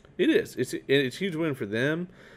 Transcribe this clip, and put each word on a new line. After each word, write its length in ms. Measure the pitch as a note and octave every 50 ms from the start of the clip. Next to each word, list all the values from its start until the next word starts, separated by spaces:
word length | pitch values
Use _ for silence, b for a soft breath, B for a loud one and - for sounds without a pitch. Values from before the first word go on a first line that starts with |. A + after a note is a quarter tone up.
| - - -
It 120 | - G3 D4+
is. 260 | D#4+ - C#3+ - -
It's, 180 | - B2+ - - - -
it's 280 | - C3+ C#3+ C#3 B2 -
a 40 | -
huge 160 | F#3 G3+ D#3+
win 180 | D3+ E3+ D#3+ C3+
for 120 | - A#2+
them. 420 | G2 G#2 A2+ B2+ D3 D#3 E3+ F3+ F3+ B B B B B